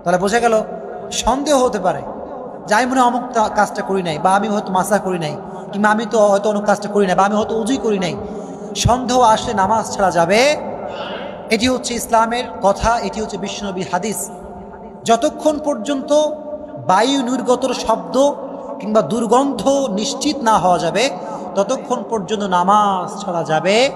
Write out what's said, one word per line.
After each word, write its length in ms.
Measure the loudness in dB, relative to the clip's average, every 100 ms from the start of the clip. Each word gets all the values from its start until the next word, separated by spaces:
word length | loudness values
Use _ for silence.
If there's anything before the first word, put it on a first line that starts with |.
তাহলে 140 | 2 2
বোঝা 220 | 2 2
গেল, 240 | 4 2 0 -8 -10 -12 -8
সন্দেহ 540 | -2 0 0 4 4 4
হতে 140 | 2
পারে 220 | -2 -2 -6 -10 -12 -12 -12 -12 0
যে 80 | 2
আমি 100 | 2
মনে 140 | 4
হয় 80 | 2
অমুক 140 | 2 -2
তা-, 180 | 0 0 2
কাজটা 260 | 0 0
করি 220 | -2 -2
নাই, 140 | -2 0
বা 180 | 2 2
আমি 120 | 2
হয়তো 240 | -2 0
মাসা 260 | -2 2 0
করি 220 | 0 -4
নাই, 180 | -4 -6 -12 -14 -10
কিংবা 180 | 0 2
আমি 160 | 2 0
তো 220 | 4 4
হয়তো 220 | 4 2
অমুক 160 | 0 2
কাজটা 240 | 0 2
করি 180 | 2 2
নাই, 80 | 4
বা 100 | 2
আমি 100 | 2
হয়তো 200 | 0 -2
উজুই 220 | 0 0
করি 220 | 0 0
নাই। 160 | -2 -4 -8 -10 -12 -12 -10 -2
সন্দেহ 440 | 2 2 2 4
আসলে 340 | 6 6 2
নামাজ 420 | 0 2 2 0 0
ছাড়া 160 | 2
যাবে। 440 | 4 4 4 4 2 -4 -8 -10 -10 -10 -10 -10 -12 -2
এটি 180 | 0 2
হচ্ছে 260 | 0 -2
ইসলামের 500 | -6 0 2 2 0 -6 0
কথা, 380 | 0 2 2 0
এটি 220 | -2 -6
হচ্ছে 160 | -6 -6
বিশ্বনবীর 500 | -8 -6 -6 -6 -4
হাদিস। 380 | -4 -2 -6 -8 -12 -14 -16 -16 -16 -18 -10
যতক্ষণ 560 | 0 2 2 0 -2 0
পর্যন্ত 540 | -4 -4 -4 -4 0 2 2 -4 -10 -12 -12 -14 0
বায়ু 360 | 2 2 0
নির্গতর 500 | -2 -4 0 0 0
শব্দ 420 | -4 -2 -2 0 2 2 2 -10 -12 -12 -10
কিংবা 220 | 0 0
দুর্গন্ধ 680 | 2 -2 2 4 4 0 0 2 0
নিশ্চিত 460 | -2 -4 -2 -2 0
না 200 | 2 4
হওয়া 220 | 4 2
যাবে, 300 | 2 2 0 -2 -8 -8 -6 -2
ততক্ষণ 480 | 0 -2 -2 -4 -2
পর্যন্ত 340 | -4 -2 -4
নামাজ 760 | 0 2 4 4 4 0 -4 -8
ছাড়া 220 | -6 -4
যাবে। 460 | 0 0 2 2 2